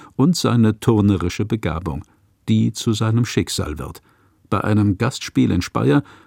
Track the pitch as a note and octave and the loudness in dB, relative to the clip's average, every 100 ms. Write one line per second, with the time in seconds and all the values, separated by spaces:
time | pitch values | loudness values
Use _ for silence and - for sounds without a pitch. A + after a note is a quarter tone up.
0 | - - D3+ E3 A#2 A#2+ A2 G#2+ - A2 | -4 0 2 2 2 4 2 2 2 4
1 | G2+ F#2+ F2 - G#2+ A2 F2+ D#2 F2+ C#2 | 4 2 -2 -4 -4 -4 -4 -4 -6 -8
2 | - _ _ _ - A2 A2+ - A#2+ G#2+ | -10 _ _ _ 0 0 0 -2 -2 0
3 | A2+ A2+ A#2 - F2 - D#2 D2 C#2+ - | 0 0 0 -2 -2 -4 -6 -8 -10 -14
4 | _ _ _ _ - G2+ G2+ G#2+ G2+ F#2 | _ _ _ _ -4 -2 0 2 2 0
5 | B2 - - C3 A#2+ F#2 - A2 B2+ C#3+ | -4 -6 -6 0 0 0 -2 -2 2 2
6 | - - | 0 -14